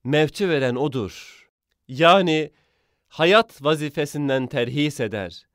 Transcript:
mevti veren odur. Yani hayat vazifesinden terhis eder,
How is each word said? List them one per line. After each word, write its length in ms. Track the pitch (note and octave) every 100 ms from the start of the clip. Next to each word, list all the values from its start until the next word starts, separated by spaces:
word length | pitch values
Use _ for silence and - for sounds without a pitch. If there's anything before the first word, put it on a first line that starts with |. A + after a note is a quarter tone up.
mevti 460 | B2 D3 D3+ - F#3+
veren 260 | D3+ C3 B2
odur. 720 | D3 C3 F#2+ - - - _ _ _ _ -
Yani 640 | C3 E3 G3 F3+ D#3 D3+ _ _ _ _ _ _
hayat 560 | - E3+ G#3+ A3+ -
vazifesinden 840 | C#3 D#3 D3 E3 D3 D3+ C#3+ C3+ B2+
terhis 520 | C#3 A#2+ C#3 D3 C#3+
eder, 460 | A2+ G#2+ F2+ - _